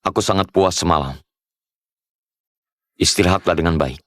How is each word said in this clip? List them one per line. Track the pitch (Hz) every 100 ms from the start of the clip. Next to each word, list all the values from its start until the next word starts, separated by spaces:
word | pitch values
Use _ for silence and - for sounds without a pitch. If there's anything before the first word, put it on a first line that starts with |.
Aku | - 90
sangat | 101 98 95
puas | - 95
semalam. | - 87 80 69 67 _ _ _ _ _ _ _ _ _ _ _ _ _ _ _ _ _ _
Istirahatlah | 90 - 90 95 - 82
dengan | 82 80
baik. | 69 65